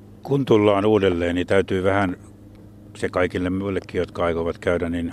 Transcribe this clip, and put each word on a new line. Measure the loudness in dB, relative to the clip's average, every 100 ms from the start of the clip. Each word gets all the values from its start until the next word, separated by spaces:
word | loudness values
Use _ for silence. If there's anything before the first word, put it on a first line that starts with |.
| -20 -16
Kun | -4 -2 2
tullaan | 4 6 4 4
uudelleen, | 4 2 2 0 -2
niin | 0
täytyy | 0 2 0
vähän, | 0 2 0 -4 -14 -20 -20 -20 -20 -20 -20 -8
se | -4
kaikille | 0 -2 -2 -4
muillekin, | -4 -4 -6 -6 -4
jotka | -4 -2 -2
aikovat | -2 -4 -4
käydä, | -2 -2 -2
niin | -4 -6